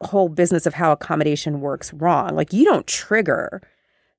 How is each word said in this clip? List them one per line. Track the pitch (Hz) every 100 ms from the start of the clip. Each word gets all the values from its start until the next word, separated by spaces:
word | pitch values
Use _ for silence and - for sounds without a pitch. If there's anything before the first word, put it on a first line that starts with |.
whole | - 202 180
business | 156 175 170 156
of |
how | 147 170
accommodation | 147 - 156 151 147 160 143
works | 139 135 -
wrong. | 151 165 151 190 151
Like, | 151
you | 190 339
don't | 247 -
trigger | - - 214 175 110 - 190 _ _ _ _ _